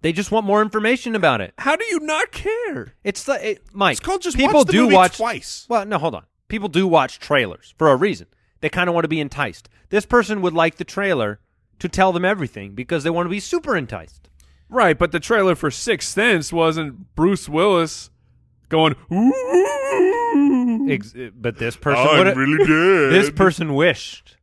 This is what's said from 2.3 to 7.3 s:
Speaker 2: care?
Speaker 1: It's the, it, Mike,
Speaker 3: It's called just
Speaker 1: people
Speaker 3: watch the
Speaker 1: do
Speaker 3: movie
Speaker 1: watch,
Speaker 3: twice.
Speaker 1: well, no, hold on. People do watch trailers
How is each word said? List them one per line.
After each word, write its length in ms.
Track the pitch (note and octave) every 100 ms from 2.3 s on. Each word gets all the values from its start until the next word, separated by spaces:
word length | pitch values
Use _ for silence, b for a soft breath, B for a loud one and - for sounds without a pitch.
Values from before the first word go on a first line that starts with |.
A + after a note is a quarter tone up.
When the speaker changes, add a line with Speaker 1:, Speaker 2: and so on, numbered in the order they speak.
Speaker 2:
care? 640 | - G4 A4+ A#4 D4 A2 _
Speaker 1:
It's 200 | - G3
the, 260 | - C4+ G#3
it, 100 | G#3 -
Mike, 200 | G3 G3 C3+
Speaker 3:
It's 40 |
called 160 | - F#4+
just 160 | F4+ -
Speaker 1:
people 220 | C4+ D4
Speaker 3:
watch 80 | A#3+
the 60 |
Speaker 1:
do 100 | F#3
Speaker 3:
movie 120 | B3 F#3+
Speaker 1:
watch, 200 | F#3 -
Speaker 3:
twice. 480 | A3+ F#3+ - - -
Speaker 1:
well, 160 | A#3 G3+
no, 100 | G3
hold 180 | D#3+
on. 100 | G2+ _ _ _
People 200 | A3 G3+
do 180 | D#3 F#3+
watch 320 | E3 C3+ -
trailers 560 | -